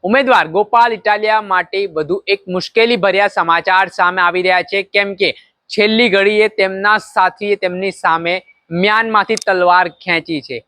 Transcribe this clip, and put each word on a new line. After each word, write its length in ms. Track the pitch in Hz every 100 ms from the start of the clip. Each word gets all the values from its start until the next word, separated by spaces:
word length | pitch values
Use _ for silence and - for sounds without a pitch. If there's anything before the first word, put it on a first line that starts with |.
ઉમેદવાર 420 | 180 247 262 226 156
ગોપાલ 440 | 170 208 233 240
ઇટાલિયા 500 | 220 214 208 214 220
માટે 440 | 208 185 175 196 196
વધુ 340 | 156 151 190 -
એક 140 | 202 -
મુશ્કેલી 480 | 180 - - 233 233
ભર્યા 320 | 196 190 202
સમાચાર 580 | 202 170 170 170 185 190
સામે 320 | - 180 185
આવી 240 | 175 180 185
રહ્યા 140 | 180
છે, 200 | 175 196
કેમ 320 | 196 208 202
કે 200 | 190 185 - _ _ _
છેલ્લી 400 | - 214 220 240
ઘડીએ 380 | 196 196 214 214
તેમના 500 | 214 190 190 202 214 -
સાથીએ 500 | - 185 - 208 202
તેમની 380 | 185 180 196 -
સામે 320 | 185 165 170 180 _ _ _
મ્યાનમાંથી 720 | 170 190 214 226 220 196 220 -
તલવાર 400 | 185 180 180 180
ખેંચી 540 | - 185 170 160 156
છે. 220 | - 123